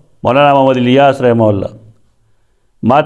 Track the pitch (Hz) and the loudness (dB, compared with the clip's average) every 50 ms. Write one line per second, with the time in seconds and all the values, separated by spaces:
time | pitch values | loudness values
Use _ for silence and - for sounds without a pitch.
0 | _ _ _ _ - 110 123 143 147 143 139 139 135 135 127 127 120 123 127 135 | _ _ _ _ -4 -2 0 0 2 2 2 2 0 0 0 0 0 0 2 2
1 | 139 139 127 - 123 123 113 117 110 107 101 98 - - - - - - - _ | 2 2 0 0 -2 -2 0 0 0 0 -2 -4 -6 -10 -14 -18 -20 -20 -20 _
2 | _ _ _ _ _ _ _ _ _ _ _ _ _ _ _ _ - 110 135 151 | _ _ _ _ _ _ _ _ _ _ _ _ _ _ _ _ -4 -2 0 0
3 | 151 | 0